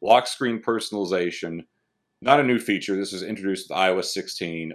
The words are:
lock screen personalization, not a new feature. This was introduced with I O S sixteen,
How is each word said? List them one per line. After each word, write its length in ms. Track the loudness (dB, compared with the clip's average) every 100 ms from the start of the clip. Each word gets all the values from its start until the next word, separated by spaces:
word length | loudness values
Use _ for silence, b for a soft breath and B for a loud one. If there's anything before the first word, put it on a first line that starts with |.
lock 260 | 6 6 6
screen 340 | -2 -2 -2
personalization, 1040 | -2 -2 -2 -4 0 0 0 -4 -8 -8 -10 _ _ _ _ _
not 180 | 2 4
a 40 |
new 160 | 4 2
feature. 380 | 2 -2 -2 -4
This 160 | -4
was 100 | -6
introduced 460 | -8 -6 -4 -4 -4
with 80 | 0
I 120 | 2
O 80 | 2
S 140 | 0
sixteen, 600 | -6 -8 -6 -6 -6 -8